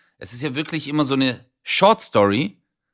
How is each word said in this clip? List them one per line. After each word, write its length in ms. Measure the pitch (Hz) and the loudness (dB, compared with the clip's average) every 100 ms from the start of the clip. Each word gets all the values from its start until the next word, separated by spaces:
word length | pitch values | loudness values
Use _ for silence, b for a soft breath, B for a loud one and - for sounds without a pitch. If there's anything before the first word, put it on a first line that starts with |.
| _ - | _ -20
Es 160 | - | -14
ist 80 | 120 | -8
ja 140 | 147 131 | -6 -6
wirklich 320 | 156 160 143 | -6 -8 -4
immer 160 | 151 135 | -2 0
so 80 | |
eine 320 | 135 131 117 _ _ | 0 0 -2 _ _
Short 400 | - - 190 220 | -4 2 4 4
Story 600 | - 113 101 107 196 - _ _ _ | 0 2 2 2 -2 -8 _ _ _